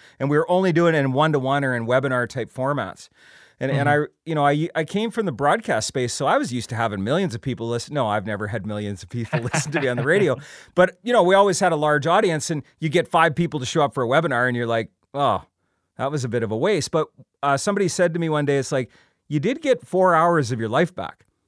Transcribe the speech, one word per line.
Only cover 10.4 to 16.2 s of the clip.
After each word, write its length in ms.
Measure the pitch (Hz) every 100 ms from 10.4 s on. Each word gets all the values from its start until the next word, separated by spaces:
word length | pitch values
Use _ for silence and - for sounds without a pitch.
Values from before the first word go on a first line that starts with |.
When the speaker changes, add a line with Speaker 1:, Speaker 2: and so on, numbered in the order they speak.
| - -
Speaker 2:
<laughs> 180 | -
Speaker 1:
but, 240 | - 180 -
you 100 | 220
know, 100 | 240
we 120 | 180
always 260 | 196 202 180
had 100 | 185
a 60 | 160
large 300 | 151 147 143
audience, 420 | 175 202 156 -
and 140 | 156 - _
you 100 | 156
get 180 | 170 156
five 280 | 170 165
people 260 | 165 175 151
to 60 | 127
show 160 | 160
up 100 | 143
for 100 | -
a 40 | 120
webinar, 420 | 143 165 123 123
and 80 | 120
you're 100 | 117
like, 240 | 117 113 _ _
"Oh, 320 | 139 139 95 - _ _ _ _ -
that 120 | 131
was 140 | 147